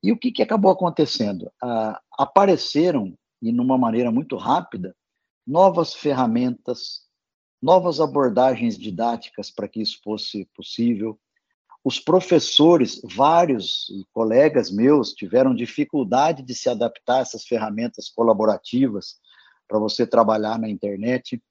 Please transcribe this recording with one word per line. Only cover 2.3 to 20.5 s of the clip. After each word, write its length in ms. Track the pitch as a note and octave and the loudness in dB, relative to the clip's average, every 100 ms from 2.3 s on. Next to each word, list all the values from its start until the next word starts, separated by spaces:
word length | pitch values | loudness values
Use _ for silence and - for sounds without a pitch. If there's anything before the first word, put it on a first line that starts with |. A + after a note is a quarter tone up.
| - G3 E3+ - C#3+ F3 C#3+ G2 F2 _ _ | 4 4 2 0 0 2 0 -4 -10 _ _
e 80 | A2+ | -4
numa 260 | A#2+ B2+ C3 | 0 0 2
maneira 340 | A#2+ A2+ B2 | 2 0 0
muito 260 | A2+ - G#2+ | 0 -2 -8
rápida, 580 | A2+ D3+ F3 - F3 - _ _ _ _ - | -2 -2 -2 -12 -12 -14 _ _ _ _ -4
novas 480 | D3+ F#3+ F3 - | 4 4 4 -2
ferramentas, 1120 | - D3+ C3 B2 A#2 B2+ B2 - B2 - - _ _ _ _ _ _ | -2 -4 0 0 0 -2 -4 -8 -10 -10 -18 _ _ _ _ _ _
novas 400 | C3 F#3 F3 D3 | 2 4 4 0
abordagens 760 | D#3 C3+ C3 G#2 C3 A#2 A#2 G2+ | 0 2 2 4 2 2 -2 -4
didáticas 720 | A2 F2+ A#2 A#2 - - G2+ | -8 -4 -4 -4 -10 -16 -14
para 160 | - G2+ | -10 -10
que 120 | A2+ | -6
isso 180 | G#2 - | -8 -8
fosse 440 | - G#2+ - G#2 F#2 | -10 -8 -8 -10 -12
possível. 640 | _ - - A#2+ A2 A2 G#2+ _ _ _ _ _ - | _ -16 -2 -2 -2 -6 -10 _ _ _ _ _ -8
Os 160 | - - | -6 -6
professores, 1000 | - F3+ F3+ E3 - - D#3 E3+ B2 - | 2 2 4 2 2 4 6 6 2 -4
vários 840 | A#2 G2+ C#3 E3 F3 A#2+ F#2 - - G2 F#2+ | -14 0 4 4 4 0 -4 -8 -8 -12 -12
colegas 580 | - A2 A#2 D3+ C3 F2+ | -4 2 4 4 2 -2
meus, 420 | G2 B2 D3 A2+ | 2 4 4 2
tiveram 420 | - F#2+ A#2+ C3 | -8 -2 2 2
dificuldade 880 | A#2+ A#2 - D3 D3+ A2 A#2+ D3+ D3+ | 0 -4 -4 -4 -2 0 0 0 -2
de 120 | B2+ | -8
se 140 | A#2+ - | -4 -4
adaptar 500 | A#2 A#2 - - B2+ | -2 -2 -4 -2 -2
a 20 | |
essas 240 | B2+ A2 | -2 -8
ferramentas 640 | - C3 A2+ G#2 A#2 - - | -4 -4 -4 -4 -6 -8 -16
colaborativas 1080 | - A#2 G2+ A2 G2+ - A#2+ C3+ G2+ - - _ _ _ _ _ | -2 2 4 2 0 -4 -2 0 -2 -12 -20 _ _ _ _ _
para 120 | G#2+ | -2
você 280 | G#2+ - A#2 | -2 -2 0
trabalhar 520 | A#2 G#2+ A2 G#2+ | 4 4 2 -2